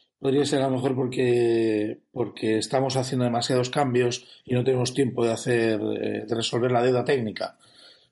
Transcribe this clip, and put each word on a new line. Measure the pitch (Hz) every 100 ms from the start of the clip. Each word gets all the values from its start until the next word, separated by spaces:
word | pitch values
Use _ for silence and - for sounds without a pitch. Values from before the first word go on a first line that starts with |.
| _ _
podría | 139 135
ser | 143 147
a | 135
lo | 127
mejor | 135
porque, | 127 127 - 127 120 117 117 113 107 107 120 _
porque | 127 107 - 113 110
estamos | 107 135 135 131
haciendo | 127 131
demasiados | 123 117 - 127 127
cambios | 151 139 120 120 120 - -
y | -
no | 127
tenemos | 123 127 123
tiempo | - 131 123
de | 117
hacer, | 113 - 120 113 107
eh, | 107 107 107 107 107
de |
resolver | 117 113 123 123
la | 123
deuda | 127 127
técnica. | 127 139 110 95 92 - _ - - - _